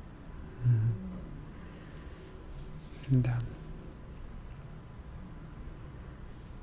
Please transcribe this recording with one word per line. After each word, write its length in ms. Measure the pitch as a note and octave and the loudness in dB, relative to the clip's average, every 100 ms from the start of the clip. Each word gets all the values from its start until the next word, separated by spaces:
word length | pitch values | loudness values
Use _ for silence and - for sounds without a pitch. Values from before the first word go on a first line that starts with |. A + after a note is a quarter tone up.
| - - - - - - | -10 -10 -8 -8 -6 6
Мгм. 300 | A#2+ A2+ A2+ G#2+ - - - - - - - - - - - - - - - - - - - - - | 8 10 8 6 0 -4 -4 -6 -6 -8 -8 -8 -10 -8 -8 -10 -10 -10 -8 -6 -6 -6 -8 -6 8
Да. 300 | C3 B2 A#2+ A#2 - - - - - - - - - - - - - - - - - - - - - - - - - - - - - - - | 8 10 6 2 -2 -6 -8 -8 -8 -8 -8 -8 -6 -8 -8 -8 -10 -10 -10 -8 -8 -8 -10 -8 -8 -8 -8 -8 -8 -8 -8 -8 -8 -8 -8